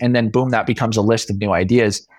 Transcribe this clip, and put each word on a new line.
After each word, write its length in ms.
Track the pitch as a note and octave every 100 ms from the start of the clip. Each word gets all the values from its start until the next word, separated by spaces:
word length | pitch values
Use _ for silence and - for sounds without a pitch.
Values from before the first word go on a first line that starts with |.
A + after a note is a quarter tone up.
And 120 | B2
then 140 | B2 A2
boom, 200 | B2 B2+
that 160 | A2+ G#2
becomes 320 | A2+ A2+ A2
a 40 |
list 280 | G#2 A2+ -
of 80 | G2
new 160 | G#2
ideas. 520 | F2 F#2 B2 G#2+ - -